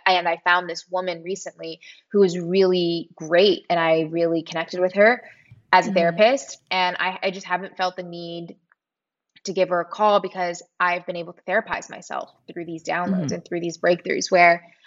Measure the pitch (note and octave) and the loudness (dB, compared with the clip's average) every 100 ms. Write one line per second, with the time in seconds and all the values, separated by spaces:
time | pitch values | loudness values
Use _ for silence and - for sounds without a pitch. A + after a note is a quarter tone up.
0 | - F3+ E3+ E3+ F3+ F3+ F3 E3+ - F3+ | 2 2 0 -2 2 2 0 -10 -8 -6
1 | F#3 E3 E3+ F#3+ F3 E3 E3 D#3+ - - | -4 -6 -8 -10 -10 -14 -14 -14 -18 -20
2 | _ G3+ F#3+ F3 E3+ F#3+ F#3 F#3 E3+ E3+ | _ 4 4 2 0 2 4 4 2 -2
3 | D#3+ - D#3 F3 G3+ F3 - E3+ E3 D#3+ | -6 -14 0 4 4 2 0 0 2 2
4 | D#3+ E3 E3 E3 D#3 E3+ E3 F3+ F#3 G3 | 0 0 0 0 -4 -8 -6 -2 0 4
5 | G#3 B3 - _ _ - - F#3 G#3+ F#3+ | 4 4 -4 _ _ -20 2 2 4 2
6 | E3+ E3+ A3 C4+ - - - F#3 F3+ F3+ | 2 6 4 4 -4 -16 -6 -2 0 -2
7 | F3+ F#3 G3+ F#3 F3+ F3+ F#3+ - F#3 F#3 | -4 -4 -6 -6 -4 -6 -6 -4 -4 -4
8 | F3 E3+ E3+ E3+ E3+ - _ _ _ _ | -12 -12 -12 -12 -12 -16 _ _ _ _
9 | _ _ _ _ - F#3 F3+ F3 E3+ - | _ _ _ _ -6 0 0 0 -2 0
10 | G#3+ G3+ F#3 F#3 F3 F3 - - F3+ F3 | 2 2 0 -6 -6 -6 -10 -4 -2 -2
11 | F3 F3 E3+ - - G3+ A3 E3+ - - | -6 -10 -10 -12 -4 -2 -2 -6 -10 -16
12 | - C3+ - _ - E3+ E3+ E3 - E3 | -10 -10 -10 _ -18 -14 -12 -10 -6 -4
13 | F3+ F#3 C#3+ F3 - F3 E3+ D#3+ F3 F3 | -2 -2 -2 -6 -6 -6 -6 -2 0 0
14 | - - - F#3 F3 E3+ - _ | 0 -4 0 4 4 2 -4 _